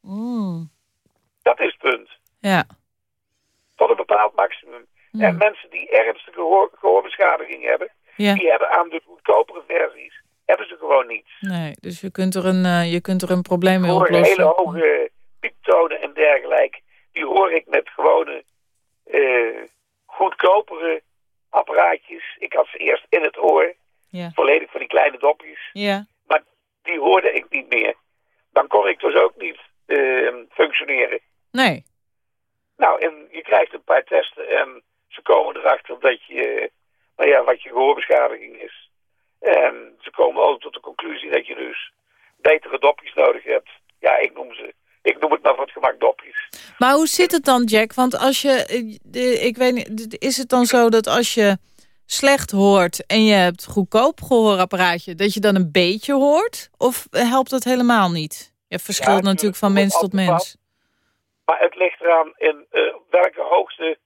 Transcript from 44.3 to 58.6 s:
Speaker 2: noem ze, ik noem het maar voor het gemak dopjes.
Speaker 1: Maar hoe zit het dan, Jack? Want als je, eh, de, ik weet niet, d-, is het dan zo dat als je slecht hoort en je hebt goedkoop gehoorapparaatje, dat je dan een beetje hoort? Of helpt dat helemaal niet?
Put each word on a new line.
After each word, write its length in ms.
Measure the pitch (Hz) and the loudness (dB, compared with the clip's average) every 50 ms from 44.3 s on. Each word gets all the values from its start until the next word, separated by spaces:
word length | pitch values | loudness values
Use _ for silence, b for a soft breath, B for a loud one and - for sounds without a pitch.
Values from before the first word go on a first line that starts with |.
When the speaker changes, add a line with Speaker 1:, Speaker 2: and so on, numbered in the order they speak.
| - | -6
Speaker 2:
noem 200 | - - - - | -8 -16 -16 -16
ze, 200 | - - - - _ _ _ _ _ _ | -18 -18 -18 -20 _ _ _ _ _ _
ik 180 | - - - | -4 -2 -2
noem 120 | 151 156 147 | -2 -2 -2
het 100 | - _ | 0 _
maar 120 | 147 131 | 0 0
voor 100 | 123 135 | 0 -2
het 80 | - - | -10 -8
gemak 280 | - - 131 120 - | -4 -2 -2 -2 0
dopjes. 480 | 120 120 - - - - - - - - B B B B B - | 0 0 0 -2 -8 -14 -14 -14 -14 -14 B B B B B 0
Speaker 1:
Maar 140 | 247 254 277 | 2 4 4
hoe 120 | 294 320 | 4 2
zit 260 | 302 - - 359 349 - | 0 0 0 0 2 2
het 120 | 330 277 | -2 2
dan, 180 | - 262 247 247 | 2 2 2 2
Jack? 300 | 220 214 214 220 220 - | 2 2 2 2 0 0
Want 240 | - 254 254 247 - | 0 0 0 0 0
als 240 | - 262 277 - - | 0 0 0 0 0
je, 80 | 285 269 247 - | 2 2 2 0
eh, 300 | - - 247 233 220 214 - - | -2 -4 -6 -6 -6 -14 -18 -20
de, 380 | - 185 240 247 254 247 - | -14 -8 -4 -2 0 0 0
ik 160 | - 247 226 | 0 -2 -2
weet 180 | 240 254 254 247 | 0 0 0 0
niet, 360 | 240 - - 214 220 226 220 | 0 -6 -8 -10 -12 -12 -12
d-, 120 | - - - | -14 -6 -4
is 140 | 269 254 | -4 -4
het 120 | - 269 247 | -4 -2 0
dan 160 | - 247 247 | 2 2 2
zo 240 | 233 - 247 233 233 | 4 4 4 4 6
dat 180 | 220 226 220 | 4 2 2
als 280 | - - 233 240 - - | 2 0 0 0 -2 0
je 220 | 233 214 202 196 185 _ _ _ _ _ _ _ _ _ | 2 2 2 2 0 _ _ _ _ _ _ _ _ _
slecht 440 | _ - - - 277 277 269 - - | _ -8 0 2 2 2 2 0 -4
hoort 560 | - 196 196 202 196 196 180 175 - - - | 0 2 4 6 6 4 4 2 -2 -8 -6
en 180 | _ 180 220 220 | _ 0 2 4
je 100 | 214 208 | 4 6
hebt 320 | 196 180 180 175 - - | 4 4 2 0 -4 -12
goedkoop 540 | - - 208 190 - - 220 240 285 330 - | -6 -4 -4 -4 0 2 2 2 2 0 -2
gehoorapparaatje, 960 | - - 269 233 220 214 202 185 185 180 - 185 185 180 175 175 - - 175 | -4 0 2 4 4 4 4 2 0 -2 0 0 0 0 0 -2 -6 -12 -6
dat 200 | 160 196 208 190 | -2 -2 -2 -2
je 60 | 220 | 2
dan 140 | 196 214 202 | 2 2 4
een 180 | 190 185 160 147 | 4 2 2 2
beetje 400 | 185 180 175 196 220 - - 285 | 2 2 2 0 -2 -2 -2 0
hoort? 560 | 277 269 285 294 320 403 466 - - - _ _ _ | 2 4 4 4 2 2 -2 -6 -10 -18 _ _ _
Of 280 | - 254 240 - - - | -2 -2 -2 -2 -12 -6
helpt 400 | _ - 240 233 240 269 262 - | _ 0 0 2 2 0 0 0
dat 140 | 269 262 - | -2 -4 -2
helemaal 460 | 247 254 247 247 240 240 226 196 180 | 0 0 0 2 2 4 4 2 2
niet? 440 | 170 165 156 156 - - - _ _ _ | 0 -4 -6 -8 -10 -14 -18 _ _ _